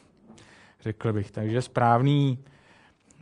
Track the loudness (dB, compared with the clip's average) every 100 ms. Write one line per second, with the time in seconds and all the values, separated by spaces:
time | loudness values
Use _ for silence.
0 | _ _ -20 -20 -20 -20 -20 _ -10 -6
1 | -4 -4 -6 -6 -4 -4 -4 0 4 4
2 | 4 2 0 -2 -10 -20 _ _ _ _
3 | _ _